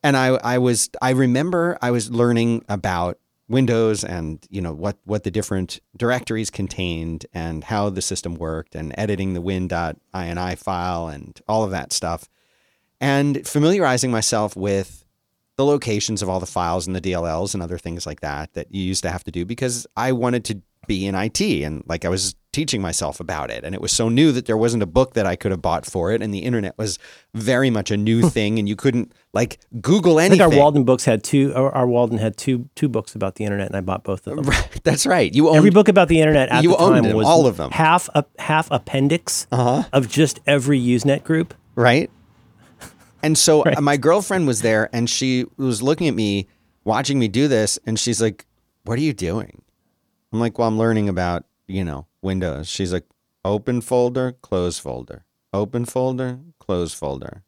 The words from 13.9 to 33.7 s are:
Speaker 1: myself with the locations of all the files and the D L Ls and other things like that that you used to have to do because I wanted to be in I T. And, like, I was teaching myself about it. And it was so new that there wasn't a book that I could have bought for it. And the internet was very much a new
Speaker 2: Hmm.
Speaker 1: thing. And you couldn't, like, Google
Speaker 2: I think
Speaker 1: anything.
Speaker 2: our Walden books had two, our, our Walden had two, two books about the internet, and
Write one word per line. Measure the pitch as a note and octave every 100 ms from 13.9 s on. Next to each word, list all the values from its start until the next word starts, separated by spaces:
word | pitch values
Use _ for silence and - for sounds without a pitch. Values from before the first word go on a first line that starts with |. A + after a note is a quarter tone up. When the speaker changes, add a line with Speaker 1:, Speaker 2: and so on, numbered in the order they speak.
| B2+ C3
Speaker 1:
myself | A#2 - A2 G#2+ -
with | G2+ G2 F#2+ - _ _ _ _ _ -
the |
locations | C3+ C#3+ A#2+ G#2 - G#2
of | F#2+
all | F#2
the | F2+
files | - F2 F2 F2
and |
the | F#2
D | F#2
L | F2+ E2+
Ls | D#2+ G2+
and | G2+
other | E2+ F2
things | E2+ E2+ -
like | D2+
that | D#2 C#2+ D#2
that | - D#2
you | F#2+
used | F#2 F#2+
to | F2
have | F2
to | -
do | E2
because | F2+ A#2 C3 A#2+ - -
I | B2+
wanted | B2+ B2 B2 -
to | G#2 _ _ -
be | G2 F#2+
in |
I | F#2+ A2
T. | - G3+ F#2+
And, | D2 D#2 -
like, | E2
I | F2
was | F#2+ F#2+ - _
teaching | - D#3 A2
myself | F#2+ - D#2 -
about | E2 D#2+ B1+
it. | A1+
And | D2+ F#2+
it |
was | -
so | - A2+
new | A#2+ D#3+
that | B2 A#2
there | A2
wasn't | A#2 A#2
a | G2
book | E2+ B2+
that | -
I | G2 F#2
could | G#2
have | F#2
bought | F2 E2 -
for | F#2+ E2+
it. | A2+
And | G#2+
the | G2+
internet | B2 A#2+ G2 -
was | A2 E2+ - - _
very | A2+ A2 B2+ C3+
much | A2 F#2+
a | G#2
new | G#2+ A#2
Speaker 2:
Hmm. | D3+
Speaker 1:
thing. | A#2 G#2 A2
And | G2+
you |
couldn't, | G#2 C#3 B2 G#2+ _ _
like, | G2+ A#2 - _ A#2
Google | A2+ G3 F3 D#3
Speaker 2:
I | F3+
think | G3
Speaker 1:
anything. | F3 C#3+
Speaker 2:
our |
Walden | C#3+ D3
books | B2 B2+
had | - A2
two, | - C#3+ C#3
our, | B2+ C3+
our | C3 B2
Walden | A#2+ A#2+ A2+
had | A2 G#2+
two, | - B2 B2+
two | - D3+
books | A#2 -
about | G#2+ G2 -
the |
internet, | G#2 G2+
and | F#2+